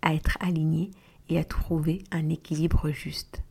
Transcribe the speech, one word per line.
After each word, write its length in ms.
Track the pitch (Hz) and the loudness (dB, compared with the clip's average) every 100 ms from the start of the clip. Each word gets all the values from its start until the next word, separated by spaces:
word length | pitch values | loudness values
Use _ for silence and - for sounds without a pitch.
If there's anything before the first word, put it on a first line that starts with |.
à 120 | - | 2
être 240 | 156 - - | 2 0 0
aligné 520 | 180 165 156 160 190 - - - - | 0 2 2 2 -2 -6 -20 -20 -2
et 80 | 165 | -2
à 40 | |
trouver 600 | 160 - - 165 151 175 - | 0 -2 0 0 0 -2 -4
un 180 | 170 156 | -2 -2
équilibre 600 | 160 - 156 160 - 151 | -2 -2 0 4 4 2
juste. 520 | 147 - - - - - | -4 -6 -10 -10 -10 -10